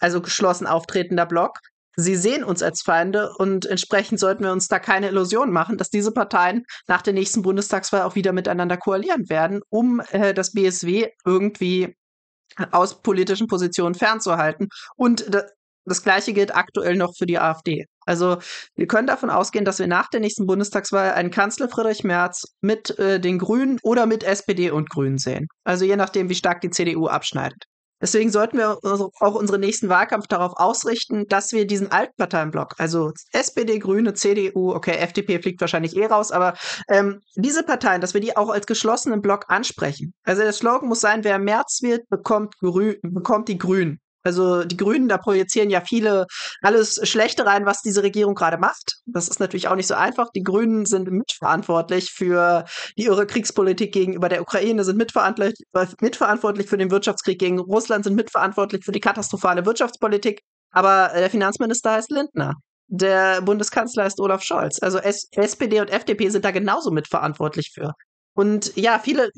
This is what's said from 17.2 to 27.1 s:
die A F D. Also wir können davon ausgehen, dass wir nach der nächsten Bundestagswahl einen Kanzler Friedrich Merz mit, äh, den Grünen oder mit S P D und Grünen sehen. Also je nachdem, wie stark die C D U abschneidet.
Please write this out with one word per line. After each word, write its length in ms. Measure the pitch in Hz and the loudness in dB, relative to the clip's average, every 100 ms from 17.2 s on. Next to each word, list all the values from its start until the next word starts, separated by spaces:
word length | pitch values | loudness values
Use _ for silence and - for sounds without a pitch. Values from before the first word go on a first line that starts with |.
| 180 | -2
die 140 | 170 | 0
A 100 | 160 | 0
F 140 | 160 - | -2 -4
D. 200 | 151 - _ - | -6 -8 _ -2
Also 320 | 170 180 175 - - - - | 0 2 0 -4 -16 -12 -6
wir 100 | 175 | 0
können 220 | 214 247 | 2 2
davon 240 | - 233 | -2 0
ausgehen, 340 | - 190 214 196 | 0 0 0 -2
dass 140 | 185 | 0
wir 80 | 180 | 0
nach 200 | 175 - | 0 0
der 100 | 240 | -2
nächsten 260 | 214 - 185 | -2 -2 0
Bundestagswahl 680 | 190 202 202 196 196 190 | 0 0 -2 0 0 2
einen 180 | - 175 | 0 -2
Kanzler 360 | 196 202 - 262 | 0 0 0 -4
Friedrich 360 | - 220 214 | -2 -2 0
Merz 400 | 196 175 175 - - - | 0 0 0 -4 -16 -4
mit, 380 | 196 220 - - | -2 -2 -4 -2
äh, 200 | 196 190 | 0 2
den 200 | 180 185 | 0 -2
Grünen 400 | 180 233 269 247 | 0 0 2 0
oder 240 | 214 233 226 | 2 2 2
mit 180 | 220 | 2
S 220 | 196 202 - | 0 -4 -2
P 80 | |
D 160 | 180 175 | 0 0
und 220 | 151 156 | 0 -2
Grünen 260 | 156 135 135 | -2 -2 -2
sehen. 300 | 127 127 156 _ | -2 -4 -6 _
Also 200 | - 180 | -4 0
je 120 | 190 202 | 2 2
nachdem, 340 | 190 202 180 | 0 0 -2
wie 60 | 180 | 0
stark 260 | 190 180 | 0 -2
die 80 | 175 | -4
C 160 | 170 170 | -2 -2
D 100 | 160 | 0
U 120 | |
abschneidet. 560 | 160 | 0